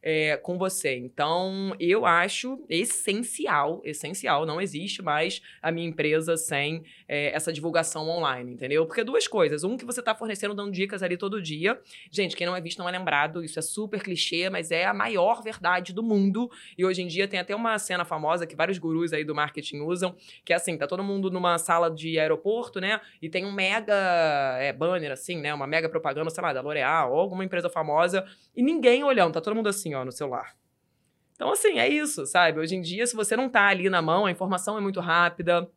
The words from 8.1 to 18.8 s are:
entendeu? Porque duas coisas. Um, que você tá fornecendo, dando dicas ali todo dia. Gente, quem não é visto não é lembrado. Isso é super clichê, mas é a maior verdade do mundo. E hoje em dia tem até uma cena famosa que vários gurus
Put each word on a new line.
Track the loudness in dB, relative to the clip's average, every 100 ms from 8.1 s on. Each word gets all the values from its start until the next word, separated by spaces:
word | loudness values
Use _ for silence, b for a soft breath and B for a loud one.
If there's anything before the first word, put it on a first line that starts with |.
| 0 0 -2 -6
entendeu? | -10 -2 0 2
Porque | 0
duas | 0 0 0
coisas. | 2 2 2
Um, | -4 -4
que |
você | -6 -6
tá | -2
fornecendo, | -2 -4 -4 -6
dando | -6 -6
dicas | -4 -4 -2
ali | -4 -2
todo | -4 -4
dia. | -6 -2 -2 -2 B B B
Gente, | -4 -4 -2
quem | -4
não | -4
é |
visto | -8 -6
não | -6
é |
lembrado. | -4 0 2 0 -2
Isso | -8 -6
é |
super | -6 -6 -6 -6
clichê, | -4 -4 -2 0 -2
mas | -2 -2
é | 0 0
a |
maior | 0 0 2 2 2
verdade | -4 -4 0 0 -2
do | -4
mundo. | 2 4 4 2 -2 B B B
E | 0
hoje | 0
em | -4
dia | 0 0
tem | 0
até | -4 -2
uma | 0 0
cena | -2 -2 -2
famosa | -2 0 0 0
que | 0
vários | 0
gurus | 2